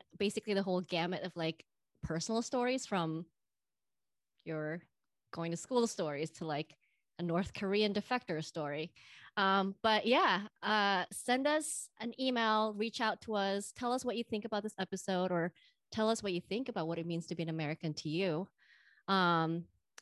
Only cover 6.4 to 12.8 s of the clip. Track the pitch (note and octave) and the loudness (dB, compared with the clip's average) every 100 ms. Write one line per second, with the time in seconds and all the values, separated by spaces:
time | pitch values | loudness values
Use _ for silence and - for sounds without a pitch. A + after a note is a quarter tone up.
6.4 | D#3+ D3 D#3 - _ _ _ _ F3 E3 | -4 -4 -4 -10 _ _ _ _ 0 0
7.4 | F#3+ - G3 G3+ G#3+ G3+ G3+ B3 - D#3+ | 0 -4 0 2 2 0 -2 -4 -2 -6
8.4 | D#3+ - D3 C#3+ D#3+ _ - - - - | -4 -6 -6 -4 -8 _ -20 -20 -10 2
9.4 | G3 G3 G3 G3 A3+ G#3+ A3 C4 F4+ F#3 | 4 4 2 0 4 4 4 4 6 2
10.4 | G#3 _ G3 G#3+ G3+ G3 F3+ - - B3 | 0 _ 0 4 4 2 0 -6 0 2
11.4 | C#4 D4+ D4+ - - _ A3+ - C4 B3 | 4 2 0 -8 -10 _ -10 -2 0 2
12.4 | A3+ A3 A3 G#3 | 4 4 2 0